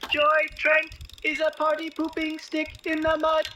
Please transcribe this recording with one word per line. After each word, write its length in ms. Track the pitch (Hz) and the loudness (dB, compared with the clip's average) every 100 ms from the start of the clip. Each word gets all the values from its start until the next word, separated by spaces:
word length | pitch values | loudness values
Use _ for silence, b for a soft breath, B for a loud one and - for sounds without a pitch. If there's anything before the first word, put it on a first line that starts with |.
| - | -2
Joy 400 | 294 294 311 311 - | 2 4 4 2 0
Trent 340 | 302 311 311 - - - | 2 4 2 -10 -18 -6
is 160 | 311 294 | -4 0
a 100 | 311 | -2
party 380 | 311 311 311 320 | 2 0 0 -4
pooping 500 | 311 320 320 311 311 | -4 -4 -2 -4 -6
stick 300 | - 311 311 - | -4 -4 -4 -6
in 180 | - 311 | -4 -2
the 140 | 311 320 | 0 2
mud. 280 | 311 320 311 | 2 2 0